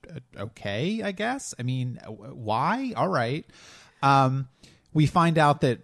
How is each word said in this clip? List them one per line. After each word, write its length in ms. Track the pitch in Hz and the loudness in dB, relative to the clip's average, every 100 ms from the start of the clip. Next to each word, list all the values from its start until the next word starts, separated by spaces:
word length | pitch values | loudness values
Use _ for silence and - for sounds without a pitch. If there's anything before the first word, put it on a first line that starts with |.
| - | -18
uh, 280 | 151 - - | -18 -16 -14
okay, 600 | 104 - 104 104 170 220 | -14 -10 -8 -4 -4 -4
I 100 | 202 | -6
guess. 420 | 190 220 269 - - | -6 -6 -6 -10 -8
I 40 | |
mean, 360 | 123 127 127 - | -4 -4 -6 -8
uh, 40 | - | -14
w-, 240 | 107 107 | -16 -16
why? 580 | - 107 110 156 240 262 120 | -10 -4 0 0 -2 -4 -2
All 120 | 165 | -2
right. 380 | 156 117 151 - - - - - _ | 0 -2 -4 -8 -20 -20 -20 -20 _
Um, 460 | 135 139 131 135 135 _ - _ _ | 4 4 4 0 -6 _ -20 _ _
we 140 | 156 147 | 2 4
find 320 | 180 165 165 | 4 4 6
out 240 | 147 143 | 4 4
that 180 | 139 117 | 2 0